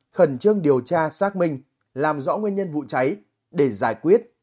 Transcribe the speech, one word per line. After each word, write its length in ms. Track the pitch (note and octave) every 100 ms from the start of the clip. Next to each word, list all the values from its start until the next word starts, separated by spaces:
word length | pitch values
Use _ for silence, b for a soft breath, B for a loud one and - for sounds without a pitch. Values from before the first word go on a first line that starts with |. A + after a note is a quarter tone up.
| _
khẩn 280 | - E3 B2+
trương 240 | G3+ G#3
điều 180 | D3+ C3
tra, 300 | B2 E3+ D#3
xác 260 | - G3 G3
minh, 260 | F3 C3+ - _ _
làm 260 | C3 D3+ D3+
rõ 160 | C3+ E3
nguyên 180 | G#3+
nhân 180 | G3 F#3+
vụ 120 | D3+ C3
cháy 280 | C#3+ C3 G3+ _ _ _
để 220 | E3+ C#3
giải 220 | G2+ A#2+
quyết, 400 | A2 D#3 E3 - _